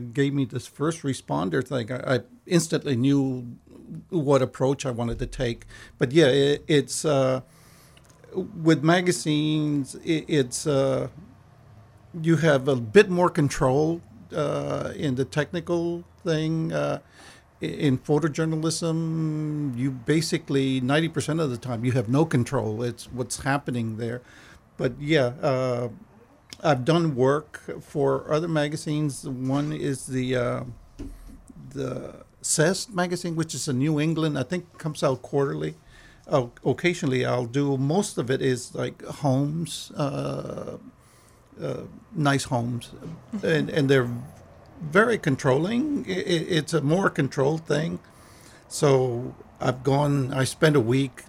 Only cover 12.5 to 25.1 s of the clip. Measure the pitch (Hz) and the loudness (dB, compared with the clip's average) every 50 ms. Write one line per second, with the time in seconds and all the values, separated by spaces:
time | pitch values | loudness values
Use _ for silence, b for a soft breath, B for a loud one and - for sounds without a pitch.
12.5 | 143 135 127 147 135 123 117 107 104 202 214 196 180 175 180 170 170 - 147 131 | 4 4 4 2 2 0 0 6 8 8 8 8 4 4 2 4 4 2 2 2
13.5 | - - 147 131 127 143 156 160 170 170 - - - - - - - 156 147 147 | 2 2 2 2 4 4 2 2 0 -4 -6 -14 -20 -20 -18 -8 -4 -4 -2 -2
14.5 | 151 143 143 143 139 139 143 151 - - 180 143 127 127 135 - - 151 147 - | -2 -4 -4 -4 -4 -4 -4 -6 -6 -2 -2 -2 0 0 -2 -2 -2 -2 -2 -2
15.5 | - 170 160 - 175 170 170 170 170 170 175 - - - - 175 160 156 156 160 | -4 -6 -2 -2 -2 0 0 -2 -4 -6 -8 -14 -20 -8 -2 -2 0 0 0 0
16.5 | 160 160 160 165 160 147 143 143 143 139 B B B B B B B B B B | 0 -2 -2 -2 -2 -2 -2 -2 -4 -4 B B B B B B B B B B
17.5 | _ _ - - 170 - 170 143 127 127 - - 151 151 170 160 131 - 160 160 | _ _ -8 -6 -4 0 2 2 2 2 2 2 2 2 2 0 0 0 -2 0
18.5 | 160 156 156 165 160 - 170 165 160 165 165 160 160 165 160 156 151 151 156 151 | 0 0 -2 -2 -2 -2 -2 -2 0 0 -2 -2 -2 -2 -2 -2 -2 -2 -4 -4
19.5 | 151 147 147 143 123 117 131 139 131 127 113 - 147 165 160 - - 156 - - | -4 -2 -4 -4 -2 -2 -2 -2 -2 -4 -2 2 2 2 2 0 -2 -4 -2 0
20.5 | 139 139 135 135 131 131 127 127 143 156 165 156 160 151 - - 147 165 160 139 | 0 2 2 2 0 0 0 2 2 2 2 0 -2 -4 -2 -2 -2 0 0 -2
21.5 | 123 110 - 127 123 110 120 127 117 131 101 107 127 143 170 165 - 127 107 - | -2 -4 -6 -6 -6 -2 0 0 0 0 0 2 2 2 2 4 2 0 0 2
22.5 | 139 123 107 110 107 113 123 123 117 - - - 123 120 123 110 - - - 135 | 0 -2 -2 -2 -2 -4 -4 -6 -6 -8 -12 -12 -8 -8 -6 -6 -8 -6 -2 -2
23.5 | 139 143 - - 123 120 113 113 110 107 120 113 120 123 B B B B B B | -2 0 -2 -4 -4 -2 -2 -4 -4 -4 -6 -6 -6 -8 B B B B B B
24.5 | B B _ _ _ - 147 131 120 135 143 147 | B B _ _ _ -4 -4 -4 -4 -4 -2 2